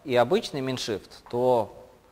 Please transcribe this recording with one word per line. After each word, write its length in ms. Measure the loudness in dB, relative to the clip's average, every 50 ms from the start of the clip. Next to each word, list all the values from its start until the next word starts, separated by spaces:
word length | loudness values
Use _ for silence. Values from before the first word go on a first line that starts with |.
| -6
и 120 | 0 2
обычный 460 | 2 4 4 2 0 -2 -4 -6 -6
миншифт, 600 | -4 -4 -4 -6 -4 -4 -6 -6 -8 -12 -20 -20 -14 -6
то 580 | -2 0 2 2 2 2 0 -2 -8 -16 -20 -20 -20 _ _ _